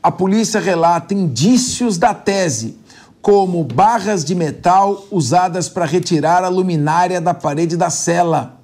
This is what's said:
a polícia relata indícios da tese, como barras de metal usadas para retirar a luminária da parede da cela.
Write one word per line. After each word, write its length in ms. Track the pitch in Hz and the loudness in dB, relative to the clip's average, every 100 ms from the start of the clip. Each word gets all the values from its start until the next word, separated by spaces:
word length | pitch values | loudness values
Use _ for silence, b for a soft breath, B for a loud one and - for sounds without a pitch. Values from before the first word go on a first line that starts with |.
a 80 | 170 | -2
polícia 500 | - 190 214 214 214 | -2 0 0 0 -2
relata 540 | 180 170 165 170 170 | -2 0 2 0 -2
indícios 800 | 202 175 117 175 247 247 - 240 175 | -2 -2 0 2 2 0 -2 -2 0
da 160 | 214 | -2
tese, 640 | - - 196 175 113 113 - B B B _ | 0 -2 -2 -2 -4 -8 -12 B B B _
como 420 | - 202 185 175 | 2 4 4 -2
barras 580 | 143 117 208 233 190 202 | -2 2 2 2 -2 -2
de 120 | 143 | -2
metal 680 | 180 156 - 175 185 196 196 - | -2 -2 -2 2 4 4 -2 -4
usadas 560 | 196 123 175 180 180 170 | -2 2 2 2 -2 -6
para 200 | - 165 | -4 -2
retirar 580 | 180 - 160 156 180 | -2 0 0 2 2
a 40 | 185 | 2
luminária 760 | 185 185 165 147 165 180 180 | 0 0 0 0 2 0 0
da 100 | 170 | -2
parede 420 | 175 156 147 170 | -2 -4 -2 -2
da 140 | 170 175 | 0 -2
cela. 720 | - - 170 175 151 110 - | -2 -2 0 0 -2 -4 -16